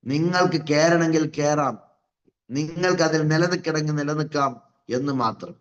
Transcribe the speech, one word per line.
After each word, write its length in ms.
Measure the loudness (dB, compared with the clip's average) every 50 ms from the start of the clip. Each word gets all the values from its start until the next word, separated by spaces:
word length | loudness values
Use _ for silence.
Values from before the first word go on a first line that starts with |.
| -4
നിങ്ങൾക്ക് 540 | -2 -2 0 0 2 2 2 2 2 2 -2
കയറണമെങ്കിൽ 720 | 0 0 2 4 4 4 4 4 2 2 2 2 0 0 -2 0
കയറാം, 400 | 0 2 2 2 0 -2 -4 -6 -14 _ _ _ _ _ _ _ _ _ _ _ _ _
നിങ്ങൾക്ക് 520 | -6 -6 -6 -6 -4 -2 0 0 2 2
അതിൽ 200 | 2 2 2 2
നിലനിൽക്കണമെങ്കിൽ 680 | 2 2 2 2 2 2 0 -2 -2 -2 -2 -2 -2 -2
നിലനിൽക്കാം 720 | -2 -2 -2 -2 -2 -4 -4 -4 -2 -2 -2 -2 -4 -8 _ _ _ _ _ -4 -4
എന്ന് 180 | -2 -2 -2
മാത്രം. 420 | -2 0 -2 -2 -4 -6 -14 -16 -16 _